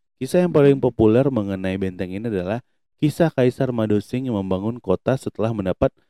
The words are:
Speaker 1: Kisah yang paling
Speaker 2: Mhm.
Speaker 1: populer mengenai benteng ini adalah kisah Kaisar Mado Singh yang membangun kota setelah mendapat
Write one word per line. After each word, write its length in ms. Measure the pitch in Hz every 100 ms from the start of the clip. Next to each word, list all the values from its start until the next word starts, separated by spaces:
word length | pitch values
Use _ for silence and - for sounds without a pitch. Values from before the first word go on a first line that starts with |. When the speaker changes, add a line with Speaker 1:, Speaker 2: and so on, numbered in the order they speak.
| _ _
Speaker 1:
Kisah 260 | 131 180 180
yang 80 |
paling 220 | 156 143 139
Speaker 2:
Mhm. 60 |
Speaker 1:
populer 440 | 127 - 110 113 139
mengenai 480 | 123 101 95 95 95
benteng 300 | 95 90 92
ini 120 | 95 117
adalah 300 | 98 90 117 - _ _ _
kisah 320 | 151 - 165
Kaisar 400 | - 123 - 131
Mado 280 | 120 110 104
Singh 280 | - 127 131
yang 100 | 104
membangun 420 | 95 95 107 120
kota 360 | - 92 -
setelah 360 | 131 - - 110
mendapat 400 | 110 92 - 135 - _